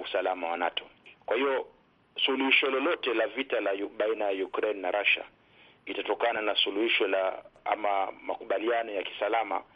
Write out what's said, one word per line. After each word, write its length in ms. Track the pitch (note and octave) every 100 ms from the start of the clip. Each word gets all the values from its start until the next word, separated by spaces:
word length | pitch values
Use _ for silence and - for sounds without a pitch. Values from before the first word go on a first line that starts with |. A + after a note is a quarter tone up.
usalama 440 | - G2 F#2 F#2 E2+
wa 60 | E2+
nato. 280 | F2 - - - - - -
Kwa 100 | A#2
hiyo 300 | C#3 C3 - - _ _ _ -
suluhisho 460 | - C3 C3+ C3 C#3
lolote 440 | C3 D3 E3 B2+
la 120 | A2+ A2
vita 340 | C3 C3+ A#2+
la 120 | G2+
Yu-, 160 | G2 G2+
baina 420 | - G#2+ A2 G#2
ya 140 | G2
Ukraine 360 | F#2 - G#2+ G2+
na 100 | F2+
Russia 340 | G2+ G2+ - - - _ - - - -
itatokana 540 | G2 G2 G#2 A#2 A2+
na 120 | G#2+ G2
suluhisho 500 | - G2 A#2 A#2 G#2
la 380 | F#2+ F#2+ - - -
ama 480 | - G#2 G#2 G2 F#2+ - -
makubaliano 640 | - - G2 A2 A#2 A2+
ya 100 | G2+
kisalama 600 | - - G#2 A2+ G#2 F#2+ -